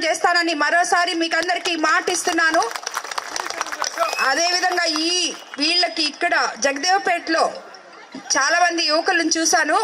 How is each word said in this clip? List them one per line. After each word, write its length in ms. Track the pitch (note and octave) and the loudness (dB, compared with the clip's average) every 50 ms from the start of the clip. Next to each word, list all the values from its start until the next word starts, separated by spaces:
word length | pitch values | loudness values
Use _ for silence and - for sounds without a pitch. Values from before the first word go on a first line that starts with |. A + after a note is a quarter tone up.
| D#4+ | 0
చేస్తానని 500 | D#4 F4 - - F#4 F4 E4+ E4+ E4+ E4 | 0 0 2 2 2 4 4 2 0 0
మరోసారి 600 | D4 D4 D4+ D#4 E4+ F4+ F4+ G4 F4 F4 F4 F4+ | 0 0 2 4 2 4 4 2 2 2 0 0
మీకందరికీ 640 | E4 E4 E4 E4 E4 E4+ F4+ F4 F4 - F4+ E4+ | -2 -2 0 0 0 0 0 -2 -2 -2 -2 -2
మాటిస్తున్నాను. 880 | D#4+ D#4 D#4 D#4+ F4+ E4+ - F4+ E4+ - F4+ E4+ E4 E4 D#4+ D#4+ E4+ G#4 A4+ - - - - - - - - - - - - - - - - - - - - - - - - - E4+ E4+ D#4+ - - - C4 | 0 0 2 2 2 2 0 -2 0 -2 0 0 2 2 4 4 2 0 0 -4 -8 -10 -8 -8 -8 -8 -6 -8 -8 -8 -6 -8 -8 -6 -6 -6 -6 -6 -6 -4 -6 -6 -6 -2 -2 -2 -2 0 0 0 0
అదేవిధంగా 560 | C4+ D4+ E4+ F4 F4+ F4+ F#4 F#4 F4+ F4+ E4+ | 2 2 0 0 0 0 0 0 0 0 0
ఈ 500 | E4+ D#4 D#4 D#4+ E4+ F4+ F4+ F4 C#4+ A#3 - - - - - | 0 0 0 0 0 0 0 -2 -4 -6 -8 -14 -14 -6 -2
వీళ్ళకి 440 | C#4+ D#4+ F4 F4 F4 E4 E4 E4 | -2 0 2 0 0 0 -2 -2
ఇక్కడ 320 | D#4 D4 D4 - F4 F4 E4+ D#4 B3+ C#4 C4 A#3+ | -4 -4 -2 -2 -2 0 2 2 0 0 -2 -2
జగదేవ్పేటలో 840 | A#3 C#4+ C#4 C#4 D4 F4+ F#4+ G4 F#4+ G4 F4 E4+ D#4+ D#4+ D#4+ D#4+ B3+ - - - - - - - - - - - - - - C4+ - - - | -2 -2 -2 0 0 2 2 2 2 0 -2 -2 -2 -2 0 2 2 0 -2 -8 -14 -16 -18 -20 -20 -20 -20 -20 -20 -18 -18 -16 -6 -2 0
చాలా 260 | D4 C4 D4 D#4+ F4 F4+ | 2 2 2 4 4 4
మంది 200 | F4 E4+ E4 E4+ | 2 2 0 0
యువకులను 460 | D4+ D4+ D#4+ E4 - F#4 E4+ E4 D#4+ E4 E4 | 0 0 2 2 2 2 2 2 0 0 0
చూశాను, 380 | E4 - F#4 E4+ - D4 D#4+ G4+ | 2 2 2 2 2 2 2 2